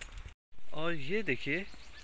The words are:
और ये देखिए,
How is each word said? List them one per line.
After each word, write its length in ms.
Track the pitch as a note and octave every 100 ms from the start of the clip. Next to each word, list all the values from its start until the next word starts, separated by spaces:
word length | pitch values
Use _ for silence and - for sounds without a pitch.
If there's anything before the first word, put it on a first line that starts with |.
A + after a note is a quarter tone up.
| - - - - _ - -
और 200 | D3 E3
ये 280 | E3 C3 G#3
देखिए, 440 | G3 B2 C#3 D#3+ G3+ - - -